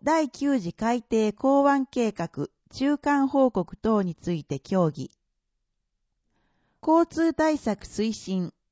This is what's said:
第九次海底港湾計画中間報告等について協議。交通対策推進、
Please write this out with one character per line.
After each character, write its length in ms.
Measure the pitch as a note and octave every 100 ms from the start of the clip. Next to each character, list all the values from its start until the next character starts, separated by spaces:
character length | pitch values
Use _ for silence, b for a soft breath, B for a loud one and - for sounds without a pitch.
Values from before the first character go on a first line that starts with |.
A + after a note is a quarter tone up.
第 260 | - D#4+ D4+
九 320 | - C#4 C#4
次 140 | E3+
海 260 | - A3 A#3+
底 320 | A3+ A3+ G#3+
港 300 | G#3 C4+ C#4
湾 240 | C#4+ C#4 C4
計 260 | - A#3
画 380 | - E3 - C#3+ _ _
中 280 | - C4+ D4
間 300 | - C#4+ C4+
報 220 | C#4 C4
告 260 | G3+ F3+ -
等 260 | A3+ A3
に 120 | F#3+
つ 160 | E3 -
い 120 | E3+
て 160 | C#3+ C#3
協 300 | - F#3+ E3
議。 200 | - - _ _ _ _ _ _ _ _ _ _ _ _ _ _ _ _ _
交 240 | - D#4+ E4+
通 260 | - E4
対 240 | - D#4 D4+
策 300 | - G3+ -
推 260 | - A3
進、 400 | G#3+ - F#3 F3 - _